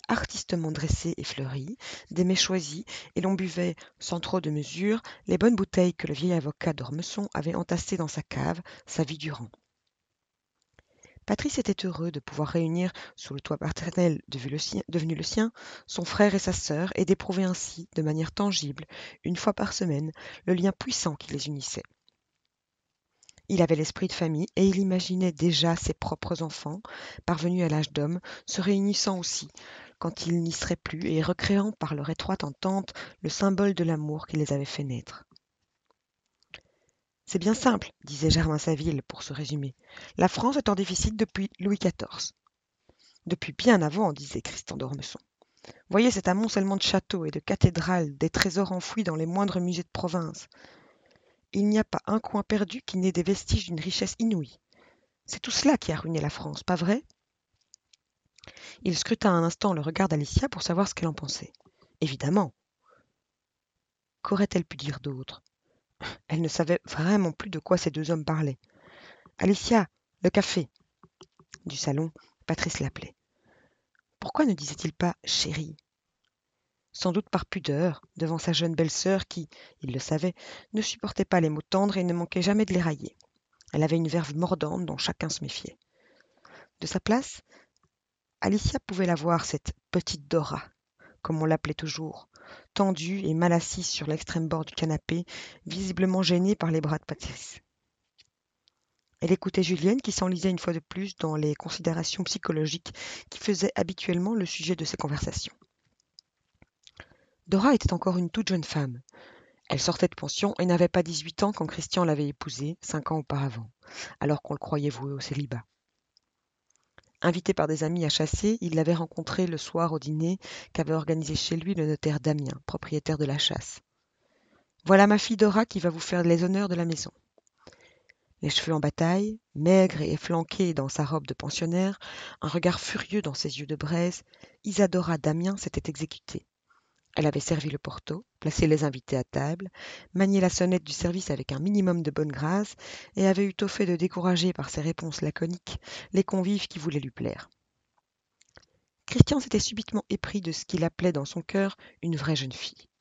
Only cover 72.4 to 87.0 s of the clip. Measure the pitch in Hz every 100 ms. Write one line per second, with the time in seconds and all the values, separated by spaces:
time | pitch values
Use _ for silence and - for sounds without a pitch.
72.4 | - 165 160 - 135 - - - _ _
73.4 | _ _ _ _ _ _ _ - - -
74.4 | 285 160 143 - 160 - 175 - - -
75.4 | 151 151 160 156 _ _ _ _ _ _
76.4 | _ _ _ _ _ - 185 185 - 185
77.4 | - 190 147 143 180 147 _ - 160 160
78.4 | - 156 165 160 160 - 185 190 - 175
79.4 | 156 - - _ 135 127 - 156 180 -
80.4 | - - - 214 214 - 208 - 196 180
81.4 | 160 151 - 190 202 190 180 170 170 180
82.4 | 185 208 214 180 165 147 - _ _ _
83.4 | _ _ - 151 156 165 160 165 147 147
84.4 | 180 175 151 185 170 147 - - 160 -
85.4 | 143 - - - _ _ _ _ _ _
86.4 | - - - - 165 190